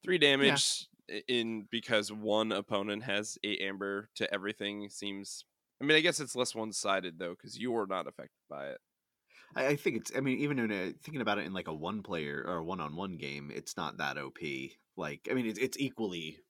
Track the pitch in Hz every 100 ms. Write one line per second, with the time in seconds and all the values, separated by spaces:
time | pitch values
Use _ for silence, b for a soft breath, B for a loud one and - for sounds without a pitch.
0 | - 185 143 139 139 139 - - - _
1 | - 101 - 123 113 113 104 117 - 113
2 | 104 107 107 107 110 101 104 104 104 104
3 | 120 101 107 - 101 104 98 98 98 98
4 | 107 - 110 101 98 107 101 104 104 -
5 | 101 98 98 - - _ _ _ 143 156
6 | 160 - 139 127 123 113 110 101 104 98
7 | 90 82 87 87 - - 120 117 98 92
8 | 71 - - _ _ 73 69 58 _ _
9 | _ _ _ B B - 135 147 185 117
10 | - - 135 127 143 139 113 101 92 -
11 | - 151 107 104 85 95 85 78 82 107
12 | - 85 73 73 - 87 80 95 76 78
13 | 98 85 71 71 71 - - - 80 -
14 | 71 69 69 - 80 67 67 - _ -
15 | 80 73 - 127 117 104 127 - 135 -
16 | 110 87 78 - _